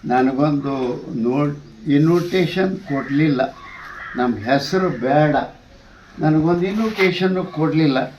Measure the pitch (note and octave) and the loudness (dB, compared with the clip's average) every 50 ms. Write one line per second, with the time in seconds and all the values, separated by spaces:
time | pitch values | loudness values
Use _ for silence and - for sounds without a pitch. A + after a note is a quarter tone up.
0 | - - A#2+ B2+ B2+ C3 C3 C3 D3 D3+ D3 C#3 C3+ C#3 C#3 C3+ B2+ B2 B2 - | -4 0 0 2 2 2 2 2 0 2 2 0 -2 -4 -4 -2 -4 -4 -4 -6
1 | - - - A#2+ A2+ B2 B2+ C#3+ D3 D3 D3 - - - - - - - C#3 C#3+ | -8 -8 -6 -2 0 0 0 0 0 -2 -2 -6 -14 -20 -20 -12 -2 2 2 4
2 | D#3 E3 F3 F3 E3+ - F#3 F#3 F3 D#3+ - F#3+ F#3+ F#3+ - - - - C#3 C#3 | 4 4 4 2 2 0 0 0 0 0 0 0 -2 -2 -2 -6 -6 -6 -6 -6
3 | A#2+ - C#3 C#3+ D#3 D#3 C#3 B2+ C3 - - - - - - - - - - - | -4 -2 0 2 2 2 2 0 -2 -4 -6 -16 -20 -20 -18 -18 -18 -18 -16 -16
4 | - - - - B2 B2 A2+ G2 G2+ A#2 C3+ C#3 - - - - F#3 F3 - A#2 | -16 -12 -4 -2 -2 0 -2 -2 -2 0 0 0 0 0 -2 0 0 0 -2 -2
5 | A#2 C3 C#3 D3+ D3+ D3+ C3+ - - - - - - - - - - - - - | -2 0 2 4 4 4 2 0 -2 -4 -12 -20 -20 -20 -20 -20 -20 -20 -20 -20
6 | - - - - D#3+ D#3 D#3 D#3 D3+ E3 F3 F3 F3+ G3 G3+ G#3+ A3+ A3 G#3+ - | -20 -20 -10 -2 0 2 2 4 4 2 2 2 0 -2 -2 -2 -2 -2 0 2
7 | F#3+ F#3 F3 - F#3 F#3 F#3 F#3 F3+ - - D3+ D#3 D3+ D3 D#3+ D#3+ D3 C3 C3 | 2 2 2 2 0 0 0 0 -4 -4 -2 -2 0 2 2 2 2 4 2 0
8 | - - - | -2 -4 -10